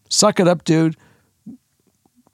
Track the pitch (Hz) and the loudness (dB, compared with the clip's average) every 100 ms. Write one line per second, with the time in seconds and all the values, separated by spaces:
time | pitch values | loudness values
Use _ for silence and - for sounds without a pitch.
0 | - - 208 202 175 175 - 160 160 160 | -8 0 0 2 0 0 0 0 0 -4
1 | _ _ _ _ - - _ _ _ _ | _ _ _ _ -20 -20 _ _ _ _
2 | _ _ _ | _ _ _